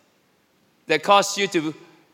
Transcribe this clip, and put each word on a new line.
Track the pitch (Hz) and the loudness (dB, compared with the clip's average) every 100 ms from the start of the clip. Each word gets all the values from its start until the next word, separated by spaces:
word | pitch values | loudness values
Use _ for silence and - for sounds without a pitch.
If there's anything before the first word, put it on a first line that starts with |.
| _ _ _ _ _ _ _ _ - | _ _ _ _ _ _ _ _ -4
that | 156 | -2
caused | 208 202 190 202 | 2 2 2 -4
you | 196 | -2
to | 175 151 143 - _ _ | -2 -4 -8 -18 _ _